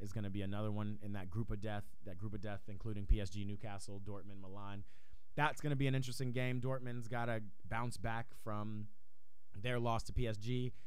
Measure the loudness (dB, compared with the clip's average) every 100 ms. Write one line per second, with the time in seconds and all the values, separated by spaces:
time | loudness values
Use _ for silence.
0 | -2 -2 0 0 0 0 0 0 0 -2
1 | -2 -2 0 0 0 0 0 -2 -2 -4
2 | -4 -2 -2 -2 -2 -2 -2 -2 -2 0
3 | 6 6 6 0 -2 -2 -2 -2 -2 -2
4 | -2 -2 -2 -2 -4 -4 -4 -4 -2 -4
5 | -2 -2 -2 2 2 2 2 2 4 2
6 | 2 0 0 2 2 2 2 0 0 -2
7 | 0 0 0 0 0 -2 0 0 0 0
8 | 0 0 -2 -2 -2 0 0 -2 -2 -2
9 | -2 -2 -2 -2 -2 -2 0 2 2 2
10 | 2 2 2 2 0 0 0 -2